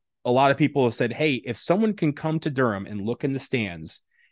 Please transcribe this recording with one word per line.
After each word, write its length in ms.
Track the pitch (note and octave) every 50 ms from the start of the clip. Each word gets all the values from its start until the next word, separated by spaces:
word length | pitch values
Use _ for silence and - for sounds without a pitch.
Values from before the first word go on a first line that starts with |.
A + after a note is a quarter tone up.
| _ _ _ _ -
a 60 | B2
lot 200 | B2 C3 C#3 C#3
of 60 | C#3
people 260 | C#3 D3+ C#3+ D3 C#3+ B2+
have 100 | A#2 A2
said, 200 | - C3 A2+ A2+
"Hey, 220 | B2+ D#3 D#3+ C3+
if 220 | A#2 - B2 A2+
someone 360 | - - - E3+ G#3 A3+ A3 G3
can 200 | - E3+ D3+ C#3+
come 260 | - - D#3+ D#3 D#3+
to 80 | - D#3+
Durham 360 | C3+ C3 C3 A#2 G2+ G2 G2
and 160 | - G#2+ G2+
look 220 | G2 A2 A#2+ - -
in 100 | C#3 C3+
the 60 | C3
stands 640 | - - - A#2+ A2 F#2+ E2+ E2 D#2 - - - _ _ _ _ _ _